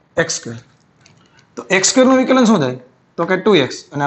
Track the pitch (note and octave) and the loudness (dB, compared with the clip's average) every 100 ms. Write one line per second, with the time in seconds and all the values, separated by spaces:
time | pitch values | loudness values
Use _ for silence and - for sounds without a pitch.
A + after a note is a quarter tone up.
0 | _ - D#3+ - A#2 A#2 - _ _ _ | _ -6 -4 -6 -12 -16 -18 _ _ _
1 | _ _ _ _ _ - - F#3+ F#3+ C4 | _ _ _ _ _ -14 -4 -2 0 2
2 | B3+ C4 C4 C4 A3 G3+ B2+ B2+ - _ | 4 2 2 2 2 2 0 -6 -16 _
3 | _ - E3+ F#3 A3 F3+ B2+ - - C#3+ | _ -6 -4 -2 2 2 0 -6 -12 -6